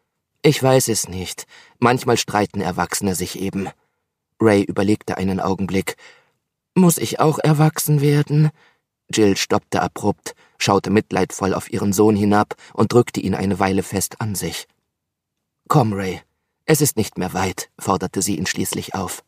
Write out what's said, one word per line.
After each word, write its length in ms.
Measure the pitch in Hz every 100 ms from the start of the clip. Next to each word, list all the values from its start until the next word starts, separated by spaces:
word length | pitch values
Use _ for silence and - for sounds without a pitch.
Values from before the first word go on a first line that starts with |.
| _ _ _ _
„Ich 200 | - 139
weiß 260 | 131 131 120
es 200 | 107 -
nicht. 380 | 92 87 - - - - _
Manchmal 400 | 120 127 127 117
streiten 440 | - 107 104 101
Erwachsene 520 | 87 90 87 - 101
sich 260 | 87 87 -
eben.“ 300 | 95 95 95 - _ _ _ _ _ _
Ray 220 | 110 101
überlegte 540 | 90 90 98 107 - -
einen 220 | 95 95
Augenblick. 580 | - 95 185 - - - - _ _ _ _ _ _
„Muss 240 | - 180 -
ich 220 | 113 -
auch 180 | 147 147
erwachsen 640 | 147 151 156 - - 151
werden?“ 480 | 143 147 147 147 151 - _ _ _ _ _
Jill 240 | - 107 95
stoppte 440 | - 104 - 95
abrupt, 540 | 85 - 104 92 - - _ _
schaute 320 | - 98 -
mitleidvoll 640 | 104 - 95 92 - 98
auf 180 | 90 -
ihren 220 | 107 101
Sohn 220 | 98 107 104
hinab 400 | 104 104 110 - -
und 180 | - 107
drückte 280 | 120 120 -
ihn 160 | 92 95
eine 240 | 95 92
Weile 240 | 98 95
fest 360 | 92 98 - -
an 140 | 110
sich. 340 | 90 87 78 - _ _ _ _ _ _ _ _ _ -
„Komm, 260 | 151 113
Ray, 280 | 98 95 87 - _ _ _ -
es 160 | 156
ist 160 | 147 -
nicht 220 | 104 -
mehr 140 | 90
weit“, 360 | 90 95 87 - _
forderte 460 | - 92 92 -
sie 120 | 95 98
ihn 120 | 92
schließlich 480 | - 95 - - 95
auf. 280 | 90 -